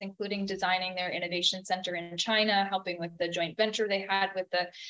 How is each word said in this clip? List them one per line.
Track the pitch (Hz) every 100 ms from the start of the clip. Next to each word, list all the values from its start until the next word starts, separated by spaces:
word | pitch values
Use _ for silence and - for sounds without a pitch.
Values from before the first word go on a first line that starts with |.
including | 196 196 202 202 196
designing | 190 185 185 185 180
their | 180
innovation | 175 175 175 180 185
center | 190 185 185
in | 175 170 170
China, | - 220 214 202 196
helping | 196 185 175
with | 170 170
the | 170
joint | 175 165 165
venture | 214 214 208
they | 196 196
had | 196 190
with | 185 185
the | 180 180 - -